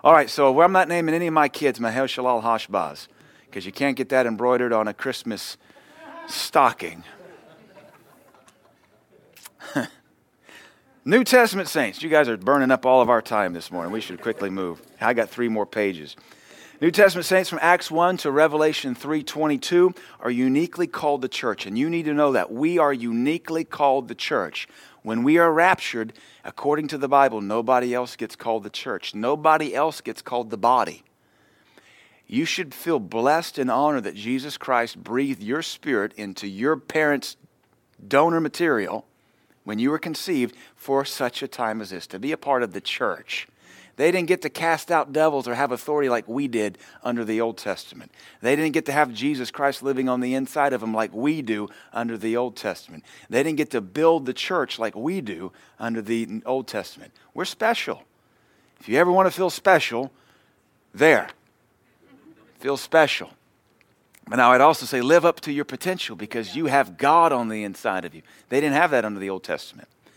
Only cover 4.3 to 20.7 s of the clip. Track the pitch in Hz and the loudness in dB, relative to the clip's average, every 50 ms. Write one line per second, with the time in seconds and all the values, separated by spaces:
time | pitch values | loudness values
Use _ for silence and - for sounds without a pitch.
4.3 | 113 101 117 123 127 120 123 120 117 110 107 107 101 - - 135 123 - - 117 | 0 0 0 2 2 2 2 0 0 0 0 -2 -4 -6 -6 -8 -8 -6 -8 -8
5.3 | 110 98 - - - - _ _ _ - _ _ - - - - - - - - | -8 -8 -10 -12 -14 -16 _ _ _ -20 _ _ -20 -20 -20 -20 -18 -18 -14 -10
6.3 | - - - - - 165 139 120 - - - 82 85 85 85 - - - - - | -8 -8 -8 0 2 4 4 4 2 0 -6 -12 -12 -14 -18 -20 -20 -20 -20 -20
7.3 | - - - - - - _ _ _ - - - - _ _ _ _ _ _ _ | -20 -20 -20 -20 -20 -20 _ _ _ -20 -20 -20 -20 _ _ _ _ _ _ _
8.3 | _ _ _ _ _ _ _ _ _ _ _ _ _ _ _ _ _ _ _ _ | _ _ _ _ _ _ _ _ _ _ _ _ _ _ _ _ _ _ _ _
9.3 | _ - - - - _ - - - 143 117 - - _ _ _ _ _ _ _ | _ -20 -20 -20 -20 _ -20 -8 -6 -6 -6 -6 -10 _ _ _ _ _ _ _
10.3 | _ _ _ - - - - - _ _ _ _ _ _ _ - 180 247 247 - | _ _ _ -20 -20 -20 -20 -20 _ _ _ _ _ _ _ 2 4 4 6 6
11.3 | 254 254 240 220 185 196 180 143 - 160 131 104 92 - 156 165 156 151 147 123 | 6 6 6 6 2 -2 -4 -2 -2 -2 -2 -2 -4 -6 -2 2 4 4 4 4
12.3 | 113 98 92 110 139 143 135 127 131 127 - 127 131 131 120 113 123 113 110 - | 0 0 2 2 4 4 4 4 2 2 4 4 6 6 6 6 4 2 2 0
13.3 | 117 104 101 90 87 85 80 - 85 87 85 82 - 90 - - 92 87 - 117 | 0 0 0 0 -2 -6 -10 -8 -8 -6 -6 -6 -6 -8 -8 -10 -12 -8 -6 -6
14.3 | 107 - 101 98 95 95 92 87 85 - - - _ _ 113 117 123 117 113 98 | -6 -4 -6 -6 -6 -6 -6 -6 -8 -10 -14 -20 _ _ -2 0 0 0 -2 -2
15.3 | - - 123 117 110 107 104 - - 110 104 98 92 80 76 73 - - - _ | -4 -4 -4 -2 -2 -2 -4 -4 -4 -2 -2 -2 -2 -6 -10 -16 -18 -20 -20 _
16.3 | - - _ - - - - - - - 143 170 170 - 208 196 160 180 165 - | -20 -20 _ -20 -20 -20 -20 -20 -8 -2 -2 0 6 6 6 6 6 2 0 2
17.3 | 190 190 185 - 170 160 160 165 180 175 - - 165 165 175 180 185 170 - 151 | 2 2 2 0 -2 0 4 4 4 4 2 -2 0 0 2 2 0 -2 -2 -2
18.3 | 135 147 156 156 143 151 156 156 151 - - 139 120 - - 139 156 156 139 - | 2 4 4 4 4 2 2 0 0 -2 -4 -6 -8 -8 -6 -4 -4 -4 -4 -6
19.3 | - 143 156 151 147 127 - - 175 175 180 185 180 - - - - - - 120 | -4 -2 0 0 0 -2 -2 2 4 4 6 4 4 -2 -10 -20 -18 -8 -4 -4
20.3 | 123 120 127 131 131 147 170 170 | 0 2 2 2 2 2 0 0